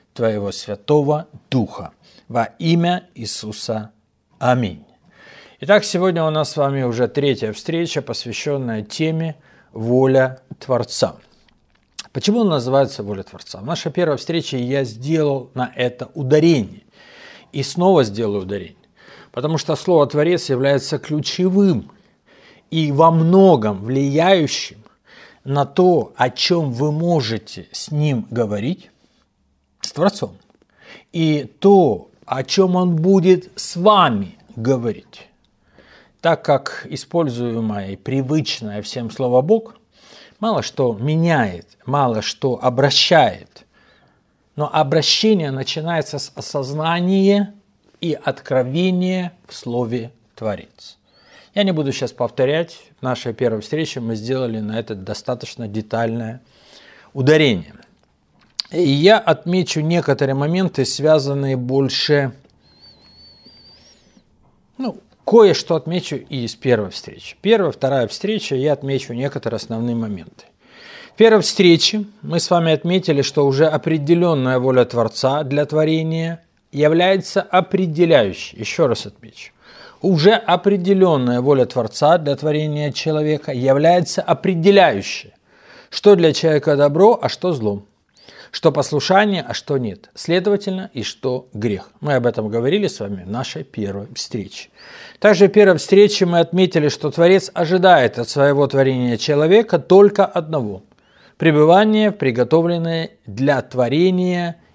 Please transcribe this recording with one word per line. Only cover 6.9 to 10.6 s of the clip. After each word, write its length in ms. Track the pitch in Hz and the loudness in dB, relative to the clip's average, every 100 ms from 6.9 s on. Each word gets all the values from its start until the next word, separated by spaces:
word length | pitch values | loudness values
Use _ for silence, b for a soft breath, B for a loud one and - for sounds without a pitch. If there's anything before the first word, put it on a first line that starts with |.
| 117 120 | -2 -2
третья 460 | - 143 110 110 | 0 0 0 -4
встреча, 480 | 107 - 165 165 147 | -8 -6 -4 -4 -6
посвященная 800 | - 110 120 110 147 139 127 110 | -8 -8 -10 -8 -6 -4 -4 -6
теме 560 | 107 - 156 160 160 - b b b | -8 -4 -4 -2 -6 -8 b b b
«Воля 720 | - 110 127 135 131 131 127 - | -8 0 2 4 2 0 -4 -20
Творца». 560 | - | -14